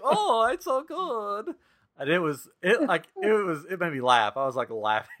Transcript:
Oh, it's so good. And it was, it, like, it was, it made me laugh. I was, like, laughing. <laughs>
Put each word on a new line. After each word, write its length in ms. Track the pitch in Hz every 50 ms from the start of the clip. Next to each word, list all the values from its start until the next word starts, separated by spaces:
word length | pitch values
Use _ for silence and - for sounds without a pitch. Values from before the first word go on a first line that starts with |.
Oh, 460 | 196 254 302 415 415 381 247 226 226 233
it's 120 | 254 - -
so 180 | 349 262 262
good. 720 | 294 330 320 339 370 349 247 226 208 202 202 208 220 330 330 _ _ _ _ _ _ _ _ _
And 120 | 139 139
it 80 | 160 180
was, 300 | 175 156 147 127 - - _ _
it, 200 | - 180 214 240 311
like, 200 | 269 180 170 165 - _ 196
it 100 | 190 208
was, 320 | 214 214 202 185 165 147 151 170
it 100 | 185 175
made 120 | 175 170
me 80 | 151 135
laugh. 360 | 123 127 123 120 110 104 -
I 80 | 135 135
was, 120 | 135 127
like, 140 | 131 120 117
laughing. 380 | 117 110 107 107 107 107 107 - -
<laughs> 60 | -